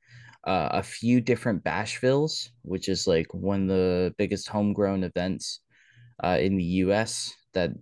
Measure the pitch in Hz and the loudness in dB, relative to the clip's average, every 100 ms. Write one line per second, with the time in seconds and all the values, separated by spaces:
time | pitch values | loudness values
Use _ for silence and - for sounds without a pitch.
0 | _ - - - - 92 69 87 92 - | _ -20 -20 -10 -2 0 0 -2 -4 -4
1 | 117 123 117 120 123 92 - 82 107 - | 2 2 4 0 0 -2 -2 -2 -4 -2
2 | 127 135 156 - - _ - 92 - 90 | 2 2 0 -4 -10 _ -6 -6 -2 -2
3 | - 82 80 90 92 98 95 95 92 90 | 2 2 2 -4 -2 0 2 2 2 2
4 | 90 - 101 98 - 107 104 98 98 98 | 0 0 -2 -2 -4 -2 0 2 2 2
5 | 90 90 92 85 - - _ _ _ - | -2 -2 -2 -4 -8 -12 _ _ _ -20
6 | - - 87 85 92 98 85 92 92 104 | -20 -4 0 2 2 2 2 2 4 2
7 | 113 - - - _ 92 87 - | 0 -4 -10 -12 _ -2 -2 -4